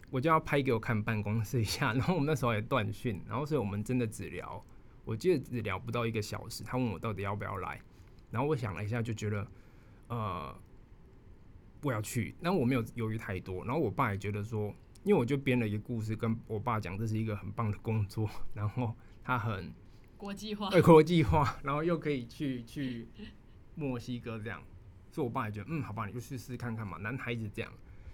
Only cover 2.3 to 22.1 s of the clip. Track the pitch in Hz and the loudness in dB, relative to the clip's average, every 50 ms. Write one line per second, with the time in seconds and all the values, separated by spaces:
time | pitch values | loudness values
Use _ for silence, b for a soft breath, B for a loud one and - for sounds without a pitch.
2.3 | 156 123 - 120 113 104 107 - 131 127 104 107 107 - - 123 104 - - 107 | 2 2 2 2 2 2 0 2 2 2 2 0 -2 -2 -2 -2 -2 -2 -4 -4
3.3 | 104 120 147 143 156 143 110 101 95 104 107 - 127 127 120 110 104 - 95 80 | -4 -4 -2 0 2 2 2 2 -2 -2 -2 0 2 2 2 0 -2 -6 -8 -8
4.3 | 85 87 - - - - - B B B B B B B B - 110 110 - 180 | -8 -8 -8 -8 -10 -12 -14 B B B B B B B B -6 -6 0 4 4
5.3 | 180 139 - - 120 120 104 104 95 92 - 117 113 120 117 117 113 110 104 - | 4 4 2 -2 -4 -4 -2 -2 -4 -4 -4 -4 -2 0 0 0 0 0 -2 -2
6.3 | - 101 - - - - - 104 - 127 127 117 95 80 - 117 107 92 98 98 | -6 -8 -8 -8 -10 -10 -8 -4 0 0 0 0 0 -2 -4 -4 -4 -2 -2 -2
7.3 | 104 101 101 98 98 95 90 82 73 - - B B B B B B B B - | -2 -4 -4 -4 -4 -4 -4 -6 -8 -8 -12 B B B B B B B B -6
8.3 | - 113 131 147 156 127 117 98 90 78 104 101 117 120 113 117 113 101 107 104 | -2 0 2 2 2 0 0 -2 -4 -4 -2 -2 0 0 0 -2 -2 -2 -2 -2
9.3 | 104 101 - - B B B B B B B B B B B - 120 120 110 101 | -2 -2 -4 -6 B B B B B B B B B B B -8 -6 -4 -4 -4
10.3 | 90 87 73 67 - - - - - - - - - - - - - - - - | -4 -6 -8 -10 -12 -14 -16 -18 -20 -20 -20 -20 -20 -20 -20 -20 -20 -20 -20 -20
11.3 | - - - - - - - - - - - 143 120 107 101 - - 123 120 - | -20 -20 -20 -20 -20 -20 -20 -20 -20 -6 -2 -2 0 0 -2 -2 -2 -2 -2 -2
12.3 | - - - 170 190 180 127 120 135 123 110 - - 120 113 110 110 110 - - | -4 -4 0 2 4 4 4 4 4 2 2 -2 -2 -2 -2 -2 -2 -4 -4 -4
13.3 | 101 92 87 95 92 92 78 101 127 165 156 107 - - 139 113 98 95 98 101 | -4 -4 -4 -4 -6 -6 -2 -2 0 2 2 2 2 2 2 2 2 0 -2 -2
14.3 | 101 104 101 107 113 107 104 101 - - - - - - - 190 208 175 123 117 | -4 -2 -4 -4 -2 -2 -2 -4 -6 -10 -16 -20 -20 -6 2 4 6 6 6 4
15.3 | 143 139 139 139 127 123 117 107 101 107 104 - 123 113 107 107 110 - - 113 | 2 2 4 4 4 4 4 2 0 -2 -2 -4 -4 -4 -2 -2 -2 0 0 0
16.3 | 113 113 - - 110 107 101 123 117 107 95 85 90 98 113 113 107 107 113 110 | 0 0 -2 -6 -6 -2 0 0 0 0 0 -2 -4 -2 -2 0 0 0 0 0
17.3 | 104 101 - 98 98 - 117 107 101 - - 113 110 110 104 98 - - 107 104 | -2 -4 -6 -8 -4 -2 0 0 0 -2 -2 0 2 2 0 0 0 -2 -2 -2
18.3 | - - - - - 104 104 104 - - 123 110 110 B B B B B B - | 0 0 0 0 0 0 -2 -2 0 0 -2 -2 -4 B B B B B B -2
19.3 | 127 120 104 113 107 92 87 76 - - - B B B B - - - - 202 | -2 0 0 -2 -2 -4 -6 -8 -12 -14 -18 B B B B -20 -16 -12 -10 -10
20.3 | 196 196 208 220 208 208 214 190 196 180 143 - 165 156 156 156 180 165 151 107 | -8 -8 -6 -6 -6 -4 -2 4 6 8 10 12 12 12 12 10 6 4 6 6
21.3 | 165 156 143 - - - - 143 139 147 160 175 175 160 143 151 | 6 4 4 4 0 -2 -2 -2 0 0 2 2 0 0 0 0